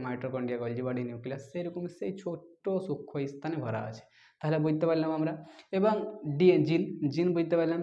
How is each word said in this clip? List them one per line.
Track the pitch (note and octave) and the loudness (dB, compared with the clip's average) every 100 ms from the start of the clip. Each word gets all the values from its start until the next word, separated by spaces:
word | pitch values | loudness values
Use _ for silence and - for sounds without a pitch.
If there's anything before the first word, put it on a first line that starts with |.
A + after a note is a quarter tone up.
| B2 | -6
মাইটোকন্ড্রিয়া, | B2 B2+ C3 B2 A#2+ | -6 -4 -4 -2 -2
গলজি | A#2 A#2+ B2+ | -4 -2 -2
বডি, | B2+ A#2+ | -2 -4
নিউক্লিয়াস, | A#2+ B2+ C3+ - | -6 -8 -10 -8
সেরকম | F3+ F3 F3 F3 - | -6 -6 -6 -8 -6
সেই | G3 F#3+ | -6 -6
ছোট্ট | F3 D#3+ - - D4+ - F#3+ | -6 -8 -12 -8 -2 -2 -2
সূক্ষ্ম | - - D3 C#3 | -6 -6 -6 -6
স্থানে | C#3 D#3 D#3+ | -6 -6 -4
ভরা | B2 A2 A2 | -2 -4 -6
আছে। | A2+ - _ - _ | -12 -18 _ -20 _
তাহলে | D3+ D#3 | -2 2
বুঝতে | D#3 D#3 E3 | 2 2 2
পারলাম | D#3+ D#3 D#3 | 2 2 0
আমরা। | D#3+ D#3 - - - | -2 -4 -12 -20 -4
এবং | F#3+ G#3 G#3+ - - D#3 C#3 | 2 4 2 -2 -6 -6 6
ডি-, | F3+ D#3+ C#3+ | 8 8 6
জিন, | E3 F#3+ - D3 | 2 0 -2 -2
জিন | D3 F3+ E3+ | 2 2 2
বুঝতে | D#3+ E3+ | 2 2
পারলাম | E3 E3+ | 2 0